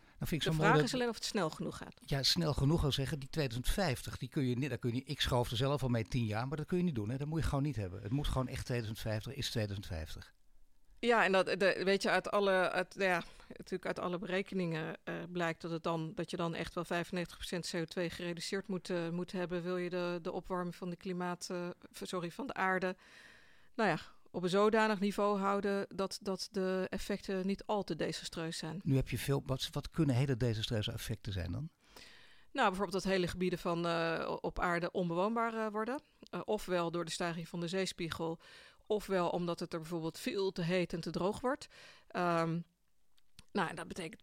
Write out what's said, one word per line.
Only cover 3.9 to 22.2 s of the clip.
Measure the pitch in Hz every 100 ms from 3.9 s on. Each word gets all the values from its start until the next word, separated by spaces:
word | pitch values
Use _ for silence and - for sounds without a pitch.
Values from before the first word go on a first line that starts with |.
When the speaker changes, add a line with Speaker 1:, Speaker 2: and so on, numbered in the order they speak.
| 120 - -
Speaker 1:
die | 131
kun | - 131
je | 123
niet, | 143
daar | 117
kun | 123
je | 120
niet, | -
ik | 147
schoof | - 131 120
er | 113
zelf | 135 143
al | 131
mee | 117 110
tien | 131 113
jaar, | 104 131
maar | 151
dat | 151
kun | 180
je |
niet | 180 120
doen, | 104
hè? | 131
Dat | 147
moet | 160
je | -
gewoon | 143
niet | 147 120
hebben. | 95 98
Het | 101
moet | 139 147
gewoon | 135 127
echt | 123 -
tweeduizend | 120 107 110
vijftig | 113 107 120
is | - -
tweeduizend | - 104 101 -
vijftig. | 82 78 - - - - - - - - -
Speaker 2:
Ja, | 233 226 180
en |
dat, | 190 180
de, | 185 190 -
weet | 180 196
je, | 214
uit | 160 -
alle, | 208 196 185 175
uit, | - 185 -
ja, | 190 175 - - -
natuurlijk | - - 185 -
uit | -
alle | 180 175
berekeningen, | 170 185 196 190 175 160 160 -
eh, | - 170 170
blijkt | 175 165 165
dat | 170
het | 165
dan, | 175 165 160 -
dat | 165
je | 180
dan | 170 160
echt | 165
wel | - 165
vijfennegentig | 175 170 180 170 -
procent | - 180 160
C | 180
O | 160
twee | - 170
gereduceerd | - 175 170 - 196 190
moet, | 185 -
eh, | 175 165
moet | 170 180
hebben, | 190 175 175
wil | 170 185
je | 175
de, | 180 175 175
de | 170
opwarming | 185 - 185 175 165
van | 185
de | 175
klimaat, | 196 180 180 175 -
eh, | 180 175 - -
v-, | - 196
sorry, | 185